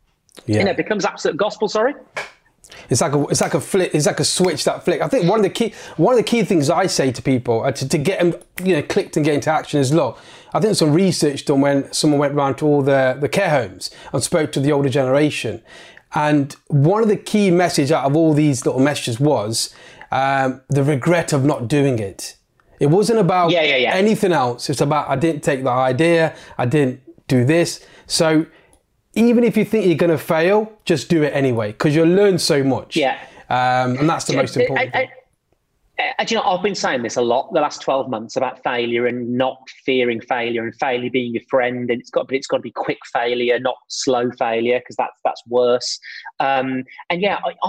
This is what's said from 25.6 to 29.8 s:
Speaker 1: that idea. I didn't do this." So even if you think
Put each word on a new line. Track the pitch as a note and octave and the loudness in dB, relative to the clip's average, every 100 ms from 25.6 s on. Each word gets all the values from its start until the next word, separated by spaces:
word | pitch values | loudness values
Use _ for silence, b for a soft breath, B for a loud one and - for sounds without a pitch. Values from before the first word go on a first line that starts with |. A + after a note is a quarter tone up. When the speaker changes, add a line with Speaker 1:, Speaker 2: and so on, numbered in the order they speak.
Speaker 1:
that | C3 | 0
idea. | B2 C3 B2+ E3 E3+ D#3 - B B | 0 0 2 2 4 2 -2 B B
I | B2 | 0
didn't | D3+ C3 B2 - - - | 2 0 -2 -14 -14 -2
do | C3 | 2
this." | B2 E3 E3 - B B B | 4 2 0 -4 B B B
So | - D#3+ D#3 D#3+ b b b _ _ _ | 0 2 2 0 b b b _ _ _
even | G#3+ A#3 A#3+ | 2 4 4
if | A#3 A3 | 4 2
you | |
think | G3+ A3 | 0 2